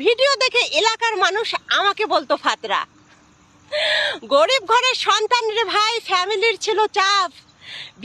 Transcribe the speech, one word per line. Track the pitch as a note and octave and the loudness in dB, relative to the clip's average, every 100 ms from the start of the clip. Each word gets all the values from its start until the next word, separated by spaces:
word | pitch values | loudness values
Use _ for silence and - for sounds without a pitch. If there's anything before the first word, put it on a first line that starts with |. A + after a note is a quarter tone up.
ভিডিও | E4 A#4+ C#5 C#5 | 0 4 4 2
দেখে | C5 A#4+ D4 - | 2 0 0 0
এলাকার | A4 A4+ A#4 G4+ | 0 0 -2 0
মানুষ | F4+ G4+ G#4+ - - C#4 | 0 0 -4 -6 -2 0
আমাকে | G4 G4 G4+ | 0 0 0
বলতো | E4+ D#4 D4 | -2 0 -2
ফাতরা। | B3+ A3 A3 F3+ - _ _ _ _ _ _ _ - D5 D#5 D5+ D5+ G4 - | -2 -4 -2 -4 -4 _ _ _ _ _ _ _ -8 -4 -2 0 -2 -6 0
গরিব | - E4 C5 F#4+ | 2 4 2 2
ঘরের | A#4+ B4+ A#4+ F#4+ | 2 2 0 0
সন্তান | G4+ G#4+ A#4+ A4+ G#4+ | 0 2 0 0 -2
রে | G4+ | 0
ভাই, | F#4 A4 A#4 - | 0 0 -2 -2
ফ্যামিলির | F#4 F4+ G#4+ A4+ F#4+ - | -2 0 0 0 0 -2
ছিল | G4 G#4+ G4+ | 0 0 2
চাপ, | F#4+ G4+ F4 - - _ - - - - | 2 2 0 -6 -20 _ -18 -16 -16 -8